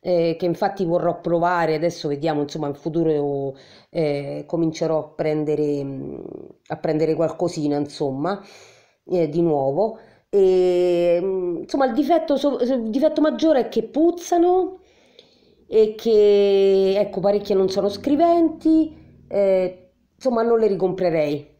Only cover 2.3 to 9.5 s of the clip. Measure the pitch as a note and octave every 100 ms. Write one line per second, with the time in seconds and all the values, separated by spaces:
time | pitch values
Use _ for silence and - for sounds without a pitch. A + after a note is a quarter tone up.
2.3 | D3+ D3 D#3+ D3 C#3+ E3 D#3+ D#3+ D3+ C#3+
3.3 | C#3 C#3 C3+ - - _ - D#3 C#3+ C#3+
4.3 | D3 D3 E3+ E3 D#3 D#3+ D#3 D3 - D#3
5.3 | D3+ D3+ D3 D3+ C#3+ C#3 C3+ C#3 - -
6.3 | - - - _ D#3 D#3+ D#3 D#3 D#3+ D#3+
7.3 | - F3 E3+ D3 C#3+ D3 - D3 C3+ D#3+
8.3 | G3+ - - - _ _ _ - F#3 D#3+
9.3 | D3+ E3+